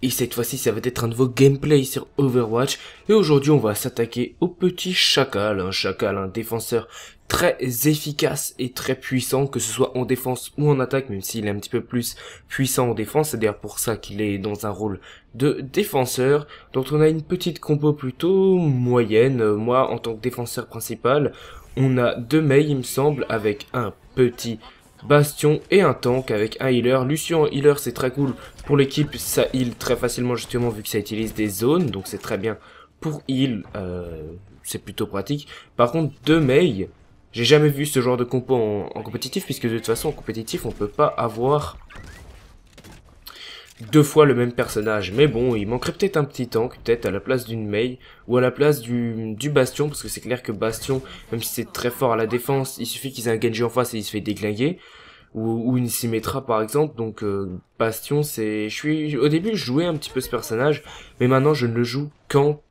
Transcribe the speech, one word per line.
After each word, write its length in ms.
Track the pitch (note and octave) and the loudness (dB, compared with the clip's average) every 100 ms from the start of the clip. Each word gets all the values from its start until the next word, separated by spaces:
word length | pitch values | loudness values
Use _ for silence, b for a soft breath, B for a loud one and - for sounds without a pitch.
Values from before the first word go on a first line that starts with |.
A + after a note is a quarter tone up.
Et 80 | B2+ | -2
cette 240 | A#2+ A#2+ - | -2 -4 -2
fois-ci, 240 | A#2 C3+ | -4 -2
ça 120 | - | -2
va 80 | G#2+ | -2
être 200 | B2 B2 | -4 -4
un 40 | A#2 | -4
nouveau 200 | A2+ C3 | 0 0
gameplay 560 | A#2+ C#3 C#3 D3 D3 C3 | 6 6 6 4 4 4
sur 200 | - - - | -6 -8 0
Overwatch. 600 | C#3 B2 A2+ A2+ C3+ - B B B | 2 2 2 0 0 -2 B B B
Et 40 | |
aujourd'hui, 360 | G#3+ E3+ D3 C#3 | 4 6 4 6
on 80 | D3+ | 4
va 160 | A2 | 4
s'attaquer 640 | G2+ B2+ - A#2 - B2 - | 0 -4 -2 -2 -2 -4 -2
au 60 | F3 | -4
petit 460 | F3 F3+ F3+ F#3 | 0 0 0 -4
chacal. 640 | F3+ - - C3+ G2 G#2 G2+ | 2 2 4 2 0 0 0
Un 120 | F#2 | -2
chacal, 480 | F#2+ G2+ G2 A2 G2 | -2 -2 0 -2 -2
un 80 | F#2+ | -4
défenseur 600 | F#2 A2+ A2+ - A#2 A2 B B B _ | -6 -6 -6 -2 -2 -2 B B B _
très 300 | - F3 - | 2 2 2
efficace 920 | C3 A#2 D3 D3+ - D3 D3+ - - - | -4 0 2 0 -2 -2 -2 -2 -8 -6
et 140 | B2+ | -8
très 200 | - - | -6 -4
puissant, 540 | C3 - B2+ A#2+ C3 C#3 | -4 -2 -2 0 0 0
que 120 | A#2+ | -2
ce 140 | - | -4
soit 240 | - B2 C3 | 0 -2 0
en 80 | B2+ | -2
défense 460 | B2+ B2+ B2 - - | -2 -2 -6 -8 0
ou 100 | D3 | 2
en 100 | C#3+ | 2
attaque, 300 | B2 C3+ C3 | 2 -2 -2
même 140 | G2 | -8
s'il 240 | F#2 A#2 G#2 | -6 -6 -4
est 20 | |
un 80 | G2+ | -4
petit 140 | G2 | -4
peu 100 | A#2 | -6
plus 340 | - B2 A#2+ - B B B | -2 -4 -4 -8 B B B
puissant 440 | - C3+ - B2 | -2 -2 2 0
en 20 | |
défense. 360 | A2 G#2+ D3 D3+ | 0 -2 0 -2
C'est 80 | A#2 | 0
d'ailleurs 200 | G#2+ G2+ | -2 -2
pour 220 | G#2+ - | -10 -8
ça 180 | - G#2+ | -4 -4
qu'il 240 | - G2+ | -6 -4
est 160 | G#2+ G2+ | -2 -2
dans 300 | G2+ G#2 G#2+ | -4 -4 -6
un 40 | |
rôle 280 | G2 G#2+ F#2 B B B | -4 -4 -6 B B B
de 280 | A2+ C#3 B2+ | -2 0 0
défenseur. 840 | C3+ - G#3 C#3 B2+ - B2+ D3 D3+ B B | -4 -2 0 0 -2 0 2 2 0 B B
Donc 160 | C3 B2+ | -4 -2
on 100 | D3+ | 4
a 60 | D#3 | 4
une 160 | D#3+ | 4
petite 360 | D3+ F3+ F3+ D3+ | -2 -2 -2 -6
compo 320 | - D3+ D3+ | -2 2 2
plutôt 640 | D3 B2+ - E3 F#3+ F#3+ F#3 | 0 -4 -4 0 4 4 4
moyenne. 840 | E3 C3 B2 B2 A2+ G#2+ B2+ C3 | 4 2 4 4 4 6 4 4
Euh, 140 | A2 G#2 | 2 2
moi, 340 | A2 B2 C3 | 2 2 2
en 80 | A#2 | -2
tant 160 | A#2 | -6
que 80 | A2 | -4
défenseur 460 | B2 - A#2+ - A2+ | -6 -6 -8 -8 -10
principal, 680 | A2+ - A2+ A#2+ C#3+ C#3 B B B B - | -10 -10 -2 2 2 2 B B B B 0
on 220 | C3 B2+ | 2 4
a 160 | A#2+ | 2
deux 280 | - A#2 D3+ | 0 0 2
Mei, 220 | D#3 C3+ | 6 4
il 140 | D3+ C#3 | 4 0
me 60 | |
semble, 420 | B2 - C#3 C#3 - | -2 0 2 0 -2
avec 360 | A2 G#2+ G#2 - | -2 0 -2 -4
un 200 | C3 A2 - - | -4 -4 -6 -14
petit 460 | - B2 A#2+ A#2+ A2 B B B _ | 2 2 2 -8 -10 B B B _
Bastion 580 | - D3 D3 - D3 D3+ - | 2 4 4 2 2 2 2
et 100 | F#3+ | 4
un 140 | F3 B2+ | 4 2
tank 340 | B2 B2+ C3 | 0 0 0
avec 320 | A2 G#2+ - | 0 -2 -2
un 80 | B2+ | 0
healer. 360 | B2 A#2 C3 B2+ | 2 4 2 2
Lucian 420 | D#3 - E3 D3+ | -2 0 2 2
healer, 320 | C#3 C#3+ C#3+ | 4 2 2
c'est 120 | - | -2
très 200 | - B2+ | -4 -4
cool 240 | B2+ C#3 A#2+ B B - | 0 -2 -2 B B 0
pour 100 | C#3+ | 4
l'équipe, 380 | C3+ - D3+ A#2 | 4 2 -2 -2
ça 320 | - - A#2 | -4 0 0
heal 220 | C3 B2 | 0 -2
très 220 | A2 - A#2+ | -4 -2 0
facilement 400 | B2 - B2 A#2+ | 0 -2 -2 -2
justement 340 | - B2 A#2+ | -4 -2 -2
vu 140 | G#2+ | -4
que 60 | G#2+ | -4
ça 100 | A2+ | -4
utilise 340 | G2+ G#2+ A2 | -4 -4 -4
des 140 | A2 G#2+ | -2 -2
zones, 400 | F#2+ A2+ E3 E3 | 0 2 2 2
donc 180 | G2 F#2 | -4 -8
c'est 160 | G2 | -10
très 160 | - G#2+ | -6 -4
bien 220 | F#2 E2+ B B B _ | -4 -6 B B B _
pour 240 | E3 D3+ - | -8 -8 -4
heal, 360 | C3 C3+ A2 - - | 0 0 -2 -8 -10
euh, 460 | F#2 F2+ F2 E2 D#2 E2+ - - | -8 -8 -8 -12 -12 -16 -20 -20
c'est 160 | - G#2+ | -12 -12
plutôt 300 | - G2 G#2+ | -10 -8 -6
pratique. 400 | G2 G2 D3 - B B - | -6 -6 -6 -8 B B 0
Par 160 | B2 | 2
contre, 220 | D#3+ D#3 - | 2 -2 -4
deux 160 | - E3 | 2 4
Mei, 480 | C#3+ C3+ F3 G2+ F2 - - _ _ | 6 6 4 0 -6 -10 -20 _ _
j'ai 140 | - A#2 | -4 6
jamais 240 | D3+ D3+ | 6 6
vu 180 | C3+ D3 | 2 0
ce 120 | C3+ | 0
genre 160 | B2 B2 | 2 0
de 80 | |
compo 300 | B2 C3 A#2+ | 0 -2 0
en, 380 | B2+ A2 G#2 F#2 | 0 2 -2 -4
en 80 | - | -10
compétitif, 440 | A2 A2 - - - | -8 -8 -6 -6 -6
puisque 200 | C#3 A#2+ | -4 -2
de 120 | A2+ | -2
toute 100 | - | -2
façon 220 | - D#3 | -2 -2
en 20 | |
compétitif 560 | - - A2 A2+ F3 A#2+ | -6 -8 -8 -6 -6 -6
on 40 | |
peut 160 | G2 G#2 | -6 -6
pas 200 | - D3 | 2 0
avoir 720 | - A#2 G#2+ B2 D3 D3 - - - - - - - - - _ - - - - - - B B B B - A2+ | 2 -4 0 2 2 0 -12 -20 -20 -20 -20 -20 -20 -20 -20 _ -20 -20 -20 -20 -20 -20 B B B B -20 2
deux 120 | D3 | 4
fois 240 | D3 D#3 D3 | 6 8 6
le 80 | A#2+ | 6
même 180 | B2 | 2
personnage. 580 | A#2+ A#2+ - G#2+ G#2+ F#2 | 0 -2 -2 0 0 -2
Mais 140 | G#2 D3 | 4 4
bon, 300 | A2+ B2+ A2+ | 4 0 0
il 100 | G2+ | -2
manquerait 280 | A#2+ - | -4 -4
peut-être 220 | D#3+ G3 E3 | -2 0 0
un 80 | |
petit 240 | C#3 - B2 | -2 -4 -4
tank, 300 | - A#2+ - | -2 -2 -6
peut-être 240 | - A#2 A2 | 0 0 0
à 20 | |
la 100 | F#2+ | -4
place 260 | G2+ C3 A2 | -2 -2 -2
d'une 220 | A2+ G#2+ | -8 -4
Mei, 300 | G2+ B2+ B2+ B B - | -2 -2 -4 B B -2
ou 100 | B2 | 2
à 40 | |
la 100 | B2+ | 2
place 280 | B2 D3 C#3+ | 2 2 2
du, 540 | A#2 A#2+ A#2+ A2+ A2 | 0 -2 -2 -4 -6
du 160 | G#2+ C#3 | -6 0
Bastion, 380 | C#3+ B2+ - D3 | 2 2 0 -4
parce 160 | C#3+ | -4
que 40 | A2 | -10
c'est 140 | G#2 | -10
clair 220 | G#2 A#2+ | -6 -6
que 80 | - | -6
Bastion, 500 | G#2 A2 A2 - C3 C3 B B | -4 -4 -4 -4 -4 -4 B B
même 100 | A2+ | -6
si 100 | - | -6
c'est 220 | - A#2 | -6 -8
très 160 | - B2 | -4 -4
fort 240 | A#2+ C3 | 0 0
à 20 | A2+ | 2
la 120 | A2+ | 0
défense, 500 | A#2+ A#2+ C#3 C3 - | -2 0 -2 -2 -6
il 80 | A#2+ | -8
suffit 260 | - C#3 | -8 -8
qu'ils 160 | C3 A#2 | -6 -2
aient 80 | A2+ | 0
un 60 | |
Genji 220 | A#2 G#2+ | 0 0
en 60 | A#2 | 0
face 260 | B2 A#2+ A2+ | 0 -2 -4
et 20 | |
il 60 | |
se 80 | G2+ | -6
fait 100 | G#2+ | -6
déglinguer, 560 | F#2 G2 G#2 G#2 C3+ F3+ B B B B B | -4 -4 -4 0 -2 -2 B B B B B
ou, 380 | - A2+ A2+ A#2 | -6 -4 -2 0
ou 60 | B2+ | 0
une 100 | A#2+ | 0
Symmetra 560 | - A#2+ A2+ A2 C#3 B2+ | -4 -2 -2 -4 -8 -2
par 160 | A2 | -2
exemple, 340 | A2 - A#2 - | 0 0 -2 -2
donc, 280 | A2+ G#2+ | -8 -4
euh, 340 | G#2 G2 G2 F2+ _ _ | -4 -4 -4 -8 _ _
Bastion 420 | A2+ A2 - C#3+ | -2 -2 -2 -2
c'est, 480 | D3 - A2 G#2+ G#2+ | 0 -2 -4 -2 -4
je 60 | - | -4
suis, 420 | D3 D#3 D3+ D3 | -2 -2 -2 0
au 120 | C#3+ | 2
début 260 | D#3 G3 G#3+ | 2 0 -4
je 100 | A#2+ | -2
jouais 200 | B2+ F3 | 0 0
un 100 | D#3 | -2
petit 160 | - | -4
peu 100 | - | -6
ce 80 | B2+ | -4
personnage, 540 | A#2 - A2+ C#3 D3 B B B B | -6 -4 0 0 0 B B B B
mais 80 | B2 | 2
maintenant 280 | C3 C#3 D3+ | 4 4 2
je 100 | A#2+ | 0
ne 80 | |
le 100 | A#2 | 0
joue 280 | A#2+ C3 D3 _ _ | -2 -2 -6 _ _
qu'en 340 | C#3+ C#3+ D3 _ | 2 4 0 _